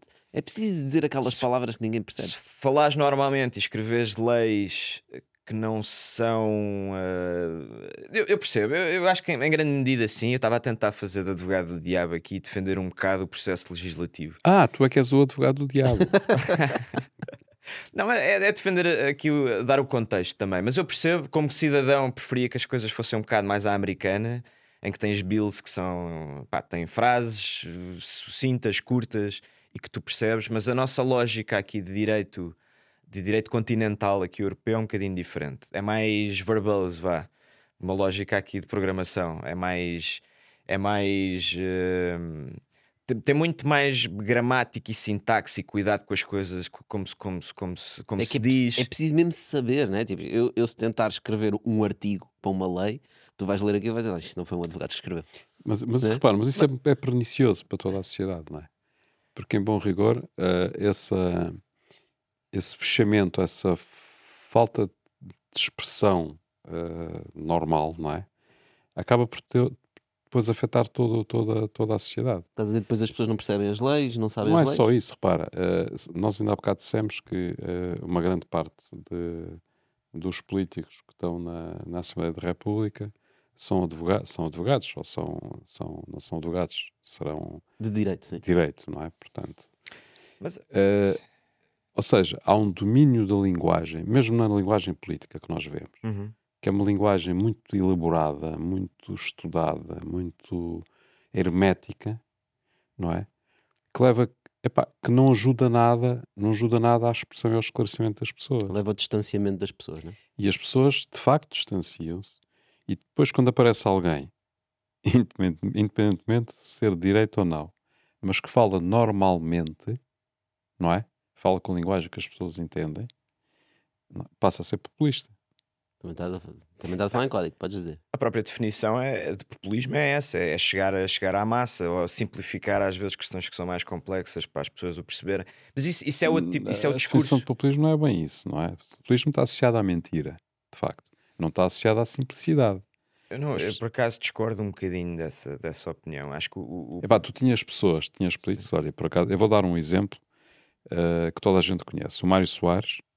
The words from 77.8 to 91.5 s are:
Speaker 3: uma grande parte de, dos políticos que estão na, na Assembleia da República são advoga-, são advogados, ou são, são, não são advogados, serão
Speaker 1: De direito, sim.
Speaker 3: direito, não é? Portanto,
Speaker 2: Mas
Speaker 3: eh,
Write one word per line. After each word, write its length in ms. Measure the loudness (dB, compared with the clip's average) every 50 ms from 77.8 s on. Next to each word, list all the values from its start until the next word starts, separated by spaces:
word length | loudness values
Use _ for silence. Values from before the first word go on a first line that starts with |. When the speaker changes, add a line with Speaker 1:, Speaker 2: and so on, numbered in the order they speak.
| -4 -4 -6 -6
Speaker 3:
uma 180 | -4 -2 0 2
grande 240 | 2 2 0 0 -2
parte 300 | -4 -4 -4 -4 -4 -8 _ _ _
de, 540 | -20 -20 -14 -10 -8 -6 -6 -6 -6 -8 -10 -12 -14 -16 _ _ _ _ _ _ _ _ _ _
dos 280 | -14 -6 -6 -6 -6 -6
políticos 600 | -8 _ -4 -2 -2 -2 -6 -10 -12 -12 -16 -20 _
que 60 | _
estão 260 | _ _ -6 -6 -4 -6
na, 380 | -8 -10 -10 -12 -12 -12 -12 -12 -12
na 140 | -8 -8 -8
Assembleia 320 | -8 -8 -6 -4 -4 -4
da 80 | -4 -4
República 680 | -4 -4 -6 -4 -4 -4 -2 -2 -2 -4 -6 -8 -12 -12 -14 _ _ _ _ _ _ _ _
são 260 | -14 -4 0 0 2
advoga-, 420 | 0 0 -4 -4 0 0 0 0 0
são 200 | -4 -6 -4 -4
advogados, 460 | -6 -6 -4 -2 0 0 0 -2 -6 -12
ou 60 | -10
são, 340 | -10 -8 -6 -6 -6 -6 -8 -10 -10 -12 -14 -14 -16
são, 400 | -18 -12 -12 -10 -10 -10 -12 -14
não 140 | -14 -12 -10
são 180 | -8 -6 -6 -6
advogados, 540 | -4 -2 -2 -2 -2 -2 -4 -10 -12 -12 _ _
serão 580 | _ -12 -12 -8 -6 -8 -6 -6 -8 -10 -12 -14 -18 _ _ _
Speaker 1:
De 100 | -6 -2
direito, 360 | 0 0 0 0 -2 -4 -8
sim. 120 | -12 -12 -8
Speaker 3:
direito, 500 | 0 2 4 4 4 2 -2 -8 -12 -10
não 140 | -10 -8
é? 80 | -8 -10 -12 _
Portanto, 460 | -20 -16 _ -12 -12 -12 -14 -18 -20 _ _ _ _ -20 -20 -20 -20 _ _ -20 -20 -20 _ _
Speaker 2:
Mas 200 | -12 -12 -12 -12 -16 _
Speaker 3:
eh, 480 | 2 2 4 4 4 4 4 2 0 -2 -6 _ _ _ _ _